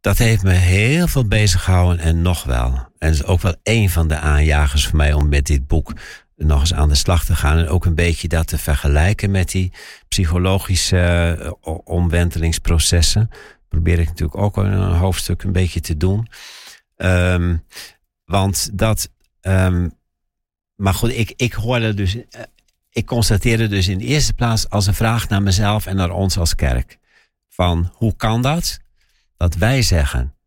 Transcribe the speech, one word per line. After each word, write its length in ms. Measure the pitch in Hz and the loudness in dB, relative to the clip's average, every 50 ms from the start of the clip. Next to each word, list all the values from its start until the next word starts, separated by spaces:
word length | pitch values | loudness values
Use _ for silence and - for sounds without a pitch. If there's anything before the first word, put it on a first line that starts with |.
dat 180 | _ 107 98 - | _ 0 2 2
heeft 240 | 123 113 113 98 92 | 4 2 2 2 2
me 100 | 98 90 | 2 4
heel 560 | 90 90 87 90 98 107 117 143 170 180 160 | 4 4 4 4 2 2 2 2 2 0 0
veel 180 | - 139 127 | 0 0 0
bezig 360 | 104 113 110 104 101 - 92 - | 2 2 2 2 2 2 0 2
gehouden 340 | - 92 90 90 90 87 85 80 | 2 2 4 4 2 2 2 2
en 180 | 80 80 82 85 | 0 2 2 2
nog 220 | 90 87 82 - | 0 0 -2 -2
wel. 440 | - 64 62 62 62 64 65 62 - _ _ | -4 -2 0 0 -2 -2 -4 -6 -10 _ _
En 120 | - 80 | -2 0
is 140 | 80 73 - | 0 0 0
ook 160 | - 98 85 | 0 0 0
wel 160 | - 95 85 - _ | 2 0 -2 -2 _
één 260 | - 110 117 104 95 | 0 0 2 2 2
van 180 | 85 85 82 80 | 2 2 0 0
de 100 | 78 80 | 0 -2
aanjagers 680 | 76 76 76 73 73 78 73 73 76 69 71 76 - | 0 0 2 4 4 4 4 2 2 2 2 0 0
voor 100 | - - | 2 0
mij 160 | 78 71 73 76 | 2 2 2 2
om 160 | 73 73 76 | 2 2 2
met 180 | 71 71 71 | 2 0 2
dit 200 | - 76 67 64 | 2 0 0 0
boek 260 | - - 76 71 - 78 - - - - - _ _ _ | 0 0 -2 0 -4 -10 -14 -14 -20 -20 -20 _ _ _
nog 240 | _ 76 76 76 71 | _ 0 2 2 4
eens 140 | 71 82 87 | 2 2 2
aan 140 | - 71 76 | 2 2 2
de 60 | 73 | 4
slag 300 | - - - 92 80 - | 2 2 2 2 2 2
te 100 | - 85 | 0 0
gaan. 220 | - - - 78 82 | 0 2 2 2 2
En 100 | 85 80 | 2 2
ook 160 | - 90 - | 0 0 0
een 100 | 92 82 | 0 0
beetje 340 | 76 85 85 78 - - 85 | 2 0 0 0 -2 -4 -2
dat 180 | 78 78 80 | -2 -2 -2
te 120 | - - 73 | -2 -4 -6
vergelijken 720 | - - 78 - - 73 71 73 78 92 104 - - 101 | -2 -2 -2 0 0 2 2 2 2 2 0 0 -2 0
met 200 | 98 95 90 82 | 0 0 0 0
die 220 | - 95 92 90 - - - - - - _ _ | -2 -2 -2 -4 -6 -10 -20 -20 -20 -20 _ _
psychologische, 920 | - - 95 80 85 90 90 92 95 98 - - 98 - - - - 90 87 87 87 87 85 85 82 80 | -2 0 0 2 2 2 2 2 0 0 0 0 -2 -2 0 0 2 2 2 2 2 2 2 0 -2 -4
eh, 100 | - - 82 - | -6 -10 -12 -12
o-, 200 | _ 80 80 82 - | _ -10 -10 -10 -8
omwentelingsprocessen. 1400 | - 85 87 87 85 80 87 87 87 - - 80 82 82 - - - 82 80 - - - 87 85 - - 104 110 113 - - - - - _ _ _ | -4 -2 0 0 2 2 2 0 0 0 -2 -2 -2 -2 -2 0 0 0 2 2 2 2 2 2 4 2 2 0 0 -2 -12 -20 -20 -20 _ _ _
Probeer 300 | - 82 85 85 85 85 | -4 -2 0 2 2 0
ik 100 | 82 78 | 0 -2
natuurlijk 300 | 82 - 82 78 - - | -2 -4 -6 -6 -4 -2
ook 180 | 101 104 - | -4 -2 0
in 80 | - 98 | 0 -2
een 320 | 98 98 95 95 92 87 | 0 0 0 0 0 0
hoofdstuk 460 | 85 90 95 92 - - - 95 - - | 0 0 0 -2 -4 -4 -4 -6 -4 -4
een 100 | 104 90 | -4 -2
beetje 280 | 90 92 87 - 87 | 0 -2 -2 -2 -6
te 160 | - - 82 | -6 -4 -4
doen. 320 | 76 80 92 98 104 117 117 - - - - - - - - - - _ _ _ | -2 0 0 0 -2 -4 -6 -12 -20 -20 -20 -20 -20 -20 -20 -20 -20 _ _ _
Ehm, 600 | _ 87 92 92 90 90 90 90 90 87 87 85 80 - _ - - - - _ _ _ _ _ _ _ | _ -2 0 2 2 2 2 0 0 0 0 -2 -2 -4 _ -20 -20 -20 -20 _ _ _ _ _ _ _
want 460 | _ - 101 95 98 98 - - - 104 | _ -2 0 0 0 -2 -2 -4 -6 -4
dat, 380 | 95 110 110 110 - - - _ _ _ _ _ _ | -2 0 0 0 -2 -4 -10 _ _ _ _ _ _
ehm, 480 | _ 95 95 95 92 92 90 87 90 85 - _ _ _ _ _ _ _ _ _ _ _ _ _ _ _ _ | _ 0 0 2 2 2 2 0 -2 -4 -6 _ _ _ _ _ _ _ _ _ _ _ _ _ _ _ _
maar 200 | _ 101 98 95 | _ -2 -2 0
goed, 160 | - - 117 | 0 -2 -2
ik, 220 | 131 113 113 - - | -2 -2 -4 -6 -4
ik 160 | _ 127 117 - | _ -4 -4 -4
hoorde 420 | - 107 117 127 120 113 110 107 | -4 -4 -2 -2 -2 -2 -2 -2
dus, 220 | 98 101 92 95 | -2 -2 -4 -4
eh, 240 | 117 117 _ - 120 113 - _ _ _ _ _ _ _ _ | -4 -8 _ -20 -20 -20 -20 _ _ _ _ _ _ _ _
ik 160 | _ 123 110 | _ -8 -6
constateerde 600 | - 127 120 110 - 110 95 - 120 120 117 113 107 | -4 -2 -2 0 2 0 0 2 0 0 0 0 0
dus 200 | 101 98 92 92 | 0 -2 -2 -2
in 100 | 98 92 | -2 -4
de 60 | 113 | -4
eerste 280 | 120 139 151 135 - - | -2 0 0 0 0 0
plaats 360 | - 120 117 113 107 - - | 0 0 0 0 -2 -4 -2
als 160 | - 104 95 | -2 -2 0
een 80 | 98 98 | 0 0
vraag 340 | - 117 113 113 117 - - | 0 0 0 0 -2 -2 -2
naar 140 | 110 98 101 | -2 -2 0
mezelf 440 | 101 92 92 110 104 107 107 98 | 0 0 2 2 0 0 -2 -4
en 100 | - 98 | -4 -2
naar 140 | 98 92 85 | -2 -2 -2
ons 280 | 87 95 98 95 - - | -2 -2 -2 -2 -2 0
als 160 | 85 82 - | -2 0 0
kerk. 440 | - - 69 62 62 62 _ - _ _ _ _ _ _ _ _ _ _ _ | 0 0 0 0 -2 -4 _ -12 _ _ _ _ _ _ _ _ _ _ _
Van, 420 | _ _ 92 90 85 82 85 90 - | _ _ 0 0 0 0 -2 -4 -4
hoe 220 | _ 117 113 98 | _ -2 -2 -2
kan 260 | - - 110 110 117 123 | 0 -2 0 0 0 0
dat? 360 | 135 151 175 165 - - - - _ _ _ _ _ _ _ _ _ _ | 0 -2 -2 -2 -6 -8 -10 -16 _ _ _ _ _ _ _ _ _ _
Dat 180 | _ 85 85 80 | _ -2 -2 0
wij 280 | 87 92 113 135 135 113 | 0 0 2 2 2 2
zeggen 520 | - - 85 71 69 - 64 62 65 - _ _ | 2 2 2 0 0 -2 -4 -4 -4 -8 _ _